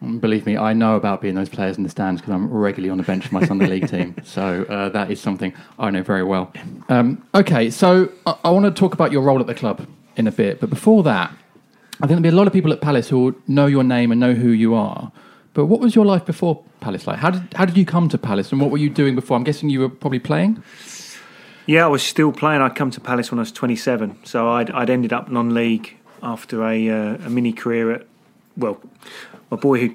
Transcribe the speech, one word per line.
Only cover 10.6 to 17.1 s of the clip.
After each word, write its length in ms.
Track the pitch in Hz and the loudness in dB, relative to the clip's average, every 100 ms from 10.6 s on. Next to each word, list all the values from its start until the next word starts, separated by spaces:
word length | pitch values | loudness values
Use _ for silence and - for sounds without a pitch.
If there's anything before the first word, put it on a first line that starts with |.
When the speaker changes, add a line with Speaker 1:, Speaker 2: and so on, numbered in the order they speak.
Speaker 1:
but 80 | 113 | -4
before 320 | 131 - 220 | 0 4 4
that, 280 | 156 101 85 | 4 0 -2
I 720 | - _ _ _ _ _ - 143 | -8 _ _ _ _ _ -4 0
think 20 | |
there'll 120 | 170 | 2
be 60 | 170 | 4
a 40 | |
lot 140 | 170 202 | 4 4
of 60 | |
people 200 | 190 156 | 4 0
at 80 | 156 | 0
Palace 260 | 147 139 - | 0 0 2
who 100 | 131 | 2
will 100 | 127 123 - | 2 -2 0
know 180 | 139 143 | 2 4
your 160 | 139 | 4
name 300 | 127 123 120 | 2 2 2
and 80 | 117 | 2
know 140 | 123 | 2
who 160 | 117 120 | 2 2
you 240 | 113 113 | 4 2
are. 360 | 113 101 - - - - - _ | 2 0 -6 -12 -16 -20 -20 _
But 120 | - 147 | -2 2
what 140 | 220 | 2
was 140 | 240 | 4
your 100 | 220 | 4
life 220 | 208 185 - | 4 4 0
before 360 | 160 175 156 - _ | -2 -2 -2 -8 _
Palace 260 | - - | -8 -6
like? 120 | - | -6